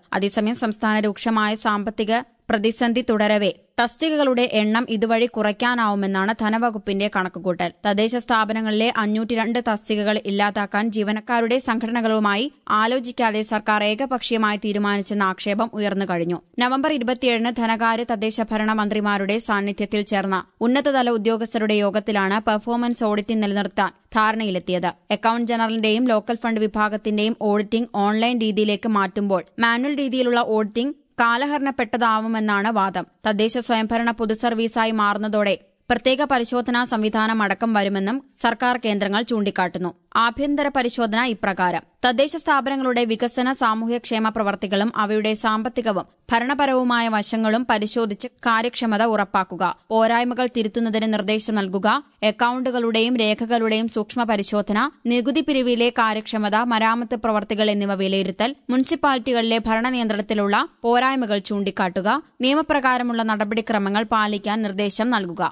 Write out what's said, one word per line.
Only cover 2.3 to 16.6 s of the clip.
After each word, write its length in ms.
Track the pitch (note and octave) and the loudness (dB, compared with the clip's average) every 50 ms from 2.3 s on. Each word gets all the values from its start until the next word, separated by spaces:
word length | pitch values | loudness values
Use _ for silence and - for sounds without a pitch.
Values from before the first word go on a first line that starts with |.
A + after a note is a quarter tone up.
| _ _ _ | _ _ _
പ്രതിസന്ധി 580 | - A3+ G#3+ G3+ A3+ A3+ - B3 A#3 A3+ B3 | -2 -2 0 0 0 0 0 0 0 0 0
തുടരവേ 460 | A#3+ - A3+ G#3 G#3+ G#3 G#3+ G#3 G#3 F#3 - - _ _ _ | 0 0 2 2 2 2 2 2 2 0 -2 -4 _ _ _
തസ്തികകളുടെ 720 | - F4+ E4+ - - D#4+ D#4+ D#4 D4 C#4+ C4+ B3+ A#3+ B3 B3 | -2 -2 -2 -2 -2 -2 0 2 2 2 2 2 2 0 2
എണ്ണം 320 | - G#3+ G#3+ G#3+ A3 A#3 B3 - | 2 0 2 2 2 0 0 -2
ഇതുവഴി 380 | A3+ G#3 A3+ A3 A3+ A3+ A#3+ | -2 -2 0 0 2 2 0
കുറയ്ക്കാനാവുമെന്നാണ് 1040 | A#3+ - A3 G#3 G#3 G3+ G#3 B3 A#3+ B3 A#3+ A3+ G#3 G3+ G3+ G3 G3 G3 F#3+ F#3+ G#3 A3+ | 0 0 0 0 0 0 0 0 0 0 2 0 0 0 0 0 0 0 0 0 0 0
ധനവകുപ്പിന്റെ 720 | - A3 G#3+ A3 A3+ A#3+ A#3+ G#3+ G#3 - G#3 G3 G3 G3+ G#3 | 0 0 0 0 2 0 0 -2 -4 -4 -4 -2 -2 -2 0
കണക്കുകൂട്ടൽ. 600 | - G3+ F#3 F3 - F3 E3+ F#3 F3 E3+ F3+ E3+ - _ | 0 -2 -2 -2 -6 -4 -4 -2 -2 -2 -4 -6 -6 _
തദ്ദേശ 340 | - G#3 G3+ G3+ A3 A3+ A#3+ | -2 0 2 2 2 0 0
സ്ഥാപനങ്ങളിലെ 720 | B3 A#3 - A#3+ A3 A3 G#3 A3 A3 A3 G#3+ G#3+ G#3+ A3 A#3+ - | -2 0 0 0 2 0 0 -2 -2 -2 0 0 2 0 0 0
അഞ്ഞൂറ്റിരണ്ട് 640 | A3+ G#3+ G#3 G#3+ G#3+ A3+ G#3 A#3+ A3+ A3+ A3 A3+ B3 | 0 0 0 0 -2 -2 -2 -2 -2 -2 0 -2 -2
തസ്തികകൾ 560 | A#3 A#3 G#3+ G#3 - - G#3+ G#3 G#3 G#3 G#3+ G#3+ | 0 -2 -2 -2 -2 -4 -2 0 0 0 0 -2
ഇല്ലാതാക്കാൻ 640 | - G3+ G3 G3+ G3+ G#3 G3 G#3+ G3+ G3 - G3+ A3 A#3 | -2 -2 0 0 0 0 0 -2 -4 -2 -2 -2 -2 -2
ജീവനക്കാരുടെ 640 | G3+ A3 G3+ G3+ G#3+ G#3+ G#3+ - A#3+ A#3 A#3 A3 A#3+ C4+ | -2 -2 -2 -2 -2 -4 -2 -2 0 0 2 2 0 0
സംഘടനകളുമായി 880 | - B3+ A3+ A3 A3 A3+ A#3 A#3+ A3+ A3 A3 A3 G#3+ G#3 G3+ G#3 B3+ D4 - _ _ - G#3 | 0 0 -2 -2 -2 -2 -2 0 0 2 2 2 2 2 2 0 -2 -4 -6 _ _ -2 0
ആലോചിക്കാതെ 640 | G#3+ A3 A#3 B3+ C4+ A#3 B3 A#3 - A#3+ A3 G#3 G#3+ | 2 2 2 0 -2 -2 -4 -2 0 0 0 0 0
സർക്കാർ 400 | G#3+ - A3 G#3 G#3+ - G#3+ G#3+ | -2 -2 -2 -2 0 0 2 2
ഏകപക്ഷീയമായി 760 | G#3 G#3 G#3+ G#3+ C4+ C4 C4 A#3+ - - A#3 A3+ A3 G#3 G#3 G3+ | 2 0 0 0 -2 -2 -2 -4 -2 -2 0 2 2 0 0 -2
തീരുമാനിച്ചെന്ന 680 | - G#3 G3+ G#3 G#3 G3+ G3+ G3+ F#3+ - G#3+ G#3 G3 | -2 -2 -2 0 0 0 0 0 -2 -2 -2 0 0
ആക്ഷേപം 460 | F#3 F#3 - - G#3+ G3+ G#3+ A3 A#3 | 0 -2 -2 -4 -2 -2 -2 -2 -2
ഉയർന്നു 340 | - G#3+ G#3 G3+ G3+ G3 G3 | -4 -4 -2 -2 -2 -2 -2
കഴിഞ്ഞു. 320 | F#3 F3+ E3+ E3+ E3+ F3 - - _ _ | -2 -2 -2 -2 -2 -4 -4 -8 _ _
November 340 | - | -2